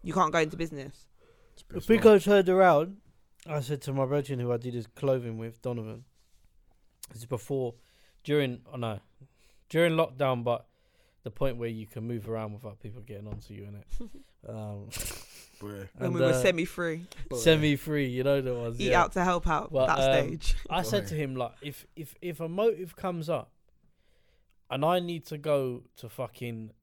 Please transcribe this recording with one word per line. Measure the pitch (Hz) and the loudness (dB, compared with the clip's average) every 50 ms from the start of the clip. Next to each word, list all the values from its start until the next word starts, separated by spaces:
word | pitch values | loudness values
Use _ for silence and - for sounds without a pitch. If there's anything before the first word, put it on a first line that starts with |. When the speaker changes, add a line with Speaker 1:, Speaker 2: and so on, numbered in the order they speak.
| - | -8
Speaker 1:
You | 180 151 | -2 2
can't | 185 180 156 | 2 2 4
go | 156 170 | 4 2
into | 160 156 160 | 0 0 -2
business. | 165 170 156 151 143 131 139 - - - _ _ _ _ _ - _ _ - _ | -6 -8 -8 -8 -12 -12 -14 -16 -18 -20 _ _ _ _ _ -20 _ _ -20 _
Speaker 2:
It's | - | -20
a | - | -20
bit | _ - 180 | _ -10 -10
Speaker 3:
If | - - | 4 4
we | 220 | 4
Speaker 2:
smart. | 226 220 | 8 10
Speaker 3:
go | 226 214 196 | 10 10 10
turned | - 202 208 202 190 175 | 8 6 6 6 6 6
around, | 185 190 190 180 160 147 160 185 196 202 _ - _ _ _ _ _ _ - | 6 8 8 10 10 8 6 2 -4 -14 _ -20 _ _ _ _ _ _ -10
I | - 151 151 | -6 -6 -4
said | 131 123 151 135 | -4 -4 -6 -6
to | - 143 | -4 -4
my | 135 135 135 | -2 0 0
brethren | 127 139 147 135 135 139 123 | 2 0 -2 -2 -2 -4 -4
who | 120 123 | 0 0
I | 123 | 0
did | 117 120 123 120 | -2 -2 -4 -6
his | 120 110 | -6 -8
clothing | 107 _ - - 139 131 131 120 117 113 | -8 _ -4 0 0 0 0 0 -6 -8
with, | 110 113 117 113 _ | -8 -10 -10 -12 _
Donovan, | - 127 123 117 110 110 110 113 123 _ _ _ _ _ _ _ _ - _ _ _ _ _ _ _ _ _ _ - - | -8 -6 -6 -6 -8 -10 -12 -16 -18 _ _ _ _ _ _ _ _ -20 _ _ _ _ _ _ _ _ _ _ -20 -20
this | - 110 | -18 -18
is | 117 | -8
before, | 117 131 117 - - 143 135 127 120 117 - _ _ _ _ - _ _ _ | -8 -8 -8 -6 -4 -4 -2 -2 -4 -6 -10 _ _ _ _ -20 _ _ _
during, | _ - 147 151 143 131 123 120 - - | _ 0 2 2 2 0 -2 -8 -12 -14
oh | 156 | -8
no, | 127 117 113 107 98 _ _ _ _ 135 _ _ _ _ _ _ _ _ _ | -6 -4 -4 -6 -8 _ _ _ _ -20 _ _ _ _ _ _ _ _ _
during | - 160 170 170 160 | 2 4 4 4 4
lockdown, | 160 165 - 127 127 143 131 127 123 117 | 2 0 0 0 0 0 0 0 0 0
but | 120 117 113 - _ _ _ _ _ _ _ _ _ _ _ _ | -2 -2 -2 -4 _ _ _ _ _ _ _ _ _ _ _ _
the | 117 | -14
point | 101 - 139 135 120 | -4 -2 -2 0 0
where | 120 117 117 | -2 -6 -6
you | 113 110 110 101 | -6 -8 -10 -12
can | - 120 113 | -10 -10 -8
move | 117 120 113 101 110 | -6 -6 -8 -6 -6
around | 113 110 110 107 | -6 -6 -6 -8
without | 107 101 107 107 104 - | -10 -12 -14 -16 -16 -14
people | - 107 101 101 | -16 -14 -14 -14
getting | 101 - 107 98 104 | -16 -16 -14 -14 -12
onto | 107 104 104 - - | -12 -12 -12 -12 -16
you, | 101 101 101 | -16 -16 -14
innit? | 101 101 101 - - - - 240 220 - | -16 -16 -18 -12 -6 -4 -4 -4 -4 -10
Speaker 1:
<laughs> | 277 269 _ _ _ - | -16 -18 _ _ _ -14
Speaker 3:
Um, | - 110 110 107 104 104 101 101 101 - - - - - - - - - - - - _ - | -12 -10 -10 -10 -10 -10 -12 -12 -12 -10 -8 -8 -8 -10 -12 -16 -20 -20 -20 -20 -20 _ -16
Speaker 2:
Boy. | 101 104 104 98 98 98 _ | -14 -12 -12 -12 -14 -16 _
Speaker 1:
When | - 127 - | -6 -4 -4
Speaker 3:
and, | - | 0
Speaker 1:
we | - | 2
were | 131 | 4
Speaker 3:
uh, | 131 131 127 | 4 4 4
Speaker 1:
semi-free. | 127 - 180 165 170 - - - 175 165 156 165 175 - - - - - | 4 2 2 2 -2 -6 -4 -6 -6 -4 -6 -6 -10 -14 -10 -10 -8 -8
Speaker 2:
Boy. | 131 120 | -6 2
Speaker 3:
Semi-free, | - 170 160 156 151 151 143 135 - 156 151 147 139 127 | 4 6 6 6 6 2 2 0 -2 -4 -2 -2 -2 -2
you | 123 123 | -2 -2
know | 127 139 143 139 | 2 2 2 2
the | 131 127 123 | 0 -2 -4
ones, | 120 120 117 113 117 | -4 -6 -6 -4 -2
Speaker 1:
Eat | - 127 | 0 2
Speaker 3:
yeah. | - 175 | 4 4
Speaker 1:
out | 170 - | 4 2
to | - 190 175 | 0 0 0
help | 185 180 175 - 175 | 2 0 0 2 0
out | 160 147 151 - | 0 0 -2 -2
Speaker 3:
But, | 156 175 165 160 | 0 2 2 2
um, | 165 | 2
Speaker 1:
backstage. | - 135 135 135 135 127 131 160 151 - - - - | 2 4 4 4 4 2 0 -4 -2 2 2 2 2
<laughs> | - - | 0 -4
Speaker 3:
I | 156 175 | -4 -2
said | 180 - 214 208 - | -2 0 -2 -2 -2
Speaker 2:
Boy. | 190 | -2
Speaker 3:
to | 165 | -4
him, | 151 151 135 131 | -4 -4 -4 -4
like, | 127 123 113 - - | -4 -6 -6 -8 -12
if, | - 147 135 - - _ _ | -12 -12 -12 -12 -18 _ _
if, | - 156 143 - - | -16 -16 -16 -16 -10
if | - 180 170 147 | -10 -10 -8 -6
a | 165 160 | -8 -6
motive | 170 190 214 233 214 156 185 165 - | -2 2 2 2 2 0 -6 -12 -12
comes | - - 190 180 170 160 151 | -8 -6 -6 -4 -4 -4 -2
up | 170 131 113 _ _ _ _ _ _ _ _ _ _ _ _ _ _ _ _ _ _ _ _ _ _ _ _ _ | -2 -4 -4 _ _ _ _ _ _ _ _ _ _ _ _ _ _ _ _ _ _ _ _ _ _ _ _ _
and | 127 135 143 | -4 -2 0
I | 160 180 180 | 2 2 0
need | 175 175 170 165 - - | 0 -2 -6 -8 -8 -10
to | 156 151 | -12 -8
go | 147 156 147 143 135 127 123 123 120 - _ | -2 0 0 2 2 -2 -4 -8 -12 -18 _
to | - - 113 | -18 -18 -16
fucking | - - 127 117 - - 127 120 117 113 110 107 - _ | -10 -10 -10 -10 -8 -10 -10 -8 -8 -10 -12 -14 -16 _